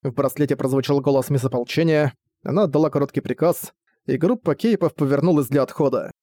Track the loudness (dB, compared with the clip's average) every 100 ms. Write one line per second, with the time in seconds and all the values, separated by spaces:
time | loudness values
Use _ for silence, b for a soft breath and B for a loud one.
0 | -6 -2 -4 -2 -2 0 0 -2 0 0
1 | 2 0 0 -2 0 -4 -4 0 2 2
2 | 0 -4 _ _ -4 0 2 2 2 0
3 | -2 -4 -6 0 0 0 -6 _ _ _
4 | -6 -2 0 0 -2 0 0 2 0 0
5 | 0 2 2 2 2 0 0 0 0 0
6 | -6 -14